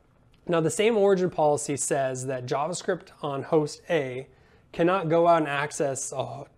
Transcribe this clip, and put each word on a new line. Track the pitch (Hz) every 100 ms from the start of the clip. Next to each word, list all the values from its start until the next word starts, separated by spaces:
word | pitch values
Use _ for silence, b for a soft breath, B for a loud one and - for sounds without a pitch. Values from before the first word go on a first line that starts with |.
| b _ _ _ -
Now, | 165
the | 160
same | - 208 220
origin | 196 190 180
policy | - 151 147 - 139
says | - 151 131 131 131
that | 131 123
JavaScript | 139 156 165 - 180 - -
on | 151 139
host | 123 160 147 - -
A | 170 131 127 131 b b b b
cannot | - 170 190 165
go | 170 170
out | 165
and | 151
access | 143 147 - 147 131 -
a | 139 123 127 -